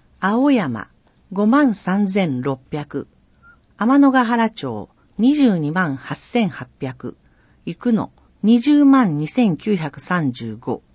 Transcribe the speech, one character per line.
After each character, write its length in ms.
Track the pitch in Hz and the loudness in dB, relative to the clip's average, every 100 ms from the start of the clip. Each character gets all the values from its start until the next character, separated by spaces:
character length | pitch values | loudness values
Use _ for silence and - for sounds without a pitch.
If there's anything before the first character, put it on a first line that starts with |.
| _ - | _ -6
青 300 | 190 226 285 | -2 0 2
山、 380 | 254 151 113 - _ _ _ - | 2 0 -6 -10 _ _ _ -12
五 140 | 190 214 | -2 2
万 280 | 277 277 | 4 2
三 320 | 196 - 196 202 | 0 -2 -2 0
千 360 | 196 175 127 | 0 -2 -2
六 180 | 139 131 - | -4 -6 -8
百。 380 | 151 147 139 - _ _ _ _ _ _ - | -12 -8 -10 -12 _ _ _ _ _ _ -4
天 220 | 220 285 | 2 4
の 140 | 277 | 4
ヶ 120 | 262 | 4
原 260 | 226 240 226 | 2 0 -2
町、 380 | - 131 107 - _ _ - | -4 -10 -10 -12 _ _ -2
二 160 | 240 | 0
十 240 | 294 262 180 | 4 2 2
二 120 | 147 | -2
万 240 | 175 170 135 | -2 -2 -4
八 200 | - 143 | -8 -14
千 320 | - 240 196 | -6 -2 -2
八 200 | - 123 - | -4 -16 -12
百。 380 | 131 127 120 - _ _ _ _ | -12 -10 -14 -16 _ _ _ _
生 280 | - 170 247 | -14 -6 -2
野、 200 | 214 - _ _ _ | -2 -2 _ _ _
二 180 | 202 240 | 2 2
十 240 | 285 294 | 4 4
万 320 | 277 269 208 147 | 6 4 2 0
二 80 | 156 | -4
千 300 | - 226 147 | 0 0 0
九 200 | 214 196 | -2 -2
百 240 | 156 - | -4 -10
三 320 | - 180 143 | -4 -2 -2
十 240 | 123 117 110 | -4 -10 -10
五。 260 | - 113 _ | -8 -8 _